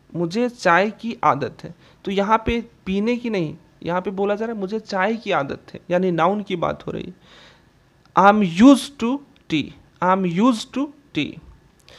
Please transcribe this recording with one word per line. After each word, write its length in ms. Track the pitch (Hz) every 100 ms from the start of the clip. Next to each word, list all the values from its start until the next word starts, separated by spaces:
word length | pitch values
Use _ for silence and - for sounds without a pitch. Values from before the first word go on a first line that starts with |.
| _
मुझे 340 | 165 170 208 247
चाय 420 | 240 185 170 214
की 260 | 208 226 -
आदत 400 | 151 139 120 -
है, 120 | - - _ _ -
तो 60 |
यहाँ 320 | 196 196 226 233
पे 160 | 233 233 _ -
पीने 300 | 190 220 240
की 120 | 240
नहीं, 260 | 202 151 156 _ -
यहाँ 180 | - 180
पे 100 | 196
बोला 240 | 190 202 202
जा 100 | 226
रहा 80 |
है, 60 | 220
"मुझे 200 | 190 220
चाय 360 | 214 196 196 226
की 160 | 202
आदत 420 | 160 143 - -
है", 60 | - -
यानी 180 | 180 185
नाउन 300 | 165 170 208
की 120 | 196 175
बात 300 | 151 147 -
हो 40 |
रही 120 | -
है। 100 | - 180 _ - - _ _ _ _ _ _ -
"I 160 | 196
am 100 | 214 190 170
used 340 | 262 254 - -
to 80 | 233 277 - _ -
tea", 140 | 156 - - _ -
I 60 | 180 190
am 100 | 185 170
used 340 | 247 220 - 254
to 80 | 285 - _ 156
tea। 140 | 143 - - - _ _ _